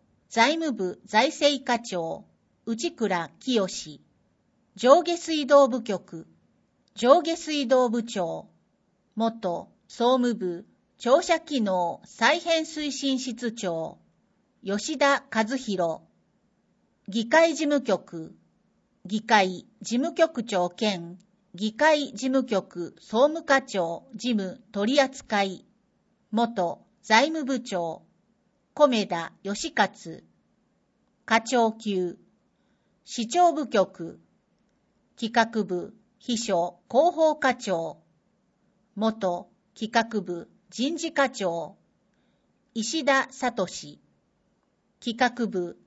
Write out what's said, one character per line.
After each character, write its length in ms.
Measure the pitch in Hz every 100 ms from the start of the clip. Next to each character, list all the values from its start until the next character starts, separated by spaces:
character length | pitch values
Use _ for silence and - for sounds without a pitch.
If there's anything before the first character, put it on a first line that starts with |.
| _ _ _
財 300 | 226 240 330
務 140 | 320
部 280 | 214 185 - -
財 240 | 214 285
政 340 | - 294 285
課 140 | 269 233
長、 480 | 233 180 165 - - _ _ _ -
内 260 | 226 339
倉 380 | 339 208 175 160 _
清。 600 | 262 240 185 - 156 143 _ _ _ _ _ _ _ -
上 260 | 247 330
下 140 | 339 330
水 300 | - 311 269
道 200 | 285 262
部 160 | 254
局。 440 | 220 185 - 165 - _ _ _ _ _ _
上 280 | - 240 330
下 140 | 311 339
水 300 | 311 294 240
道 220 | 262 247
部 140 | 233
長。 480 | 226 202 165 160 - _ _ _ _ _ _
元 580 | 214 226 226 185 170 - _ _
総 320 | - 240 254
務 160 | 247
部 320 | 226 185 170 - _ _ -
庁 240 | 233 302
舎 180 | 359 330
機 220 | - 277
能 400 | 208 185 170 -
再 340 | - - 226 339
編 260 | 330 320 320
推 240 | 311 294
進 280 | - 277 262
室 340 | 262 220 240
長、 440 | 226 185 160 160 - _ _ _ _ _ _
吉 360 | 190 202 - 285
田 260 | 285 277 -
和 140 | 226 220 262
弘。 460 | 240 185 170 156 _ _ _ _ _ _ _ _ _ _ -
議 220 | 214 226
会 240 | 311 330
事 100 | 285
務 160 | 294 285
局。 540 | - 185 - 165 160 - _ _ _ _ _ _ 180
議 160 | 214
会 420 | 220 214 185 185 - -
事 160 | - 240
務 160 | 330
局 320 | 339 320 269
長 240 | 233 190 226
兼 500 | - 214 180 170 180 _ _ _
議 180 | 175 214
会 400 | 220 302 302 277
事 140 | 202 262
務 180 | 262
局 500 | 262 196 - 175 170 -
総 300 | - 220 294
務 120 | 320
課 200 | 320 269
長 420 | 262 196 165 170 -
事 200 | - 247
務 260 | 214 185 - _
取 300 | 202 214 285
扱 440 | 262 - - 208
い。 200 | 196 180 - _ _ _ _ _ _
元 540 | 214 233 233 170 - _ _
財 280 | - 220 302
務 180 | 320 262
部 140 | 254
長、 420 | - 185 165 156 _ _ _ _ _ _ _
米 320 | - 294 226 196
田 260 | 170 165 -
義 300 | 196 208 320
勝。 500 | - 196 - 165 160 - _ _ _ _ _ _ _ _ _
課 160 | - 226
長 320 | 226 247 226
級。 460 | 220 208 190 175 - _ _ _ _ _ _ _ _ -
市 220 | - 233
庁 260 | 349 349
部 120 | 311 254
局。 540 | 208 185 - 170 170 _ _ _ _ _ _ _ _ _ -
企 160 | 226
画 320 | 233 226 220
部 300 | 185 180 - - _ _
秘 180 | - 233
書 440 | - 175 170 - -
広 260 | 233 339 330
報 180 | 311
課 200 | 302 269
長。 480 | 247 202 170 165 - _ _ _ _ _ _ _ _ _
元 540 | 196 220 220 190 175 - _ _
企 160 | - 220
画 300 | 233 226 220
部 300 | 175 170 - _ _
人 300 | - 269 330
事 160 | 330
課 160 | 311 262
長。 480 | 262 185 170 151 - _ _ _ _ _ _ _ _ _
石 320 | 226 220 320 269
田 220 | 269 -
聡。 340 | - 254 240 175 - 147 - _ _ _ _ _ _ _ _ _ _
企 160 | 240 226
画 300 | 247 247 226
部 320 | 185 175 -